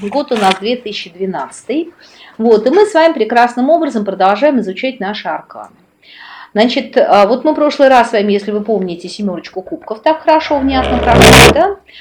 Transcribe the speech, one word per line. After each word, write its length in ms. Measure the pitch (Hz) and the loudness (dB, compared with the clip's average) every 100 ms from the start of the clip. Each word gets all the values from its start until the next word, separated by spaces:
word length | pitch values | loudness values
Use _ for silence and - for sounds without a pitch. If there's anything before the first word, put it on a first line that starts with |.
год 300 | 202 277 285 | -6 -6 -4
у 60 | 226 | 0
нас 180 | 196 190 | 0 0
две 180 | 208 247 | -4 -6
тысячи 320 | 214 208 190 | -8 -12 -14
двенадцатый. 840 | 175 190 165 131 - - 294 349 _ - - - - | -10 -8 -8 -10 -14 -8 -6 -6 _ -20 -20 -20 -2
Вот, 280 | 226 214 240 | 2 2 2
и 40 | |
мы 160 | 349 415 | 2 2
с 80 | |
вами 180 | 330 330 | 2 2
прекрасным 580 | 311 220 240 240 247 262 | 0 -2 2 0 0 0
образом 360 | 330 311 226 202 | 2 0 -4 -6
продолжаем 520 | 190 190 208 294 262 | 0 0 2 0 0
изучать 400 | 185 185 262 254 | -4 -6 -8 -8
наши 260 | 190 208 185 | -10 -8 -8
арканы. 480 | 156 - 110 104 _ _ _ _ - - - - | -10 -12 -20 -20 _ _ _ _ -20 -20 -20 -8
Значит, 420 | 202 240 - - - | 0 0 0 -2 0
а, 320 | - 196 202 | 2 4 4
вот 160 | 254 | 2
мы 80 | 311 | 0
в 40 | 302 | 0
прошлый 340 | 294 294 269 | 0 2 4
раз 220 | 262 233 | 4 2
с 20 | |
вами, 180 | 220 208 | 0 0
если 200 | 202 202 | -2 -4
вы 120 | 208 | -6
помните, 460 | 208 208 185 170 180 | -4 -4 -4 -8 -12
семёрочку 520 | - 208 170 - 185 | -8 -8 -8 -12 -14
кубков 400 | 185 320 - 220 | -12 -14 -12 -4
так 200 | 311 320 | -2 0
хорошо, 380 | - 311 - 285 | 0 0 0 -2
внятно 400 | 269 262 - 254 | 0 -2 -2 -2
прошли, 520 | - - - 131 135 | 2 4 6 6 6
да? 220 | - 381 392 _ - | 4 0 -2 _ -20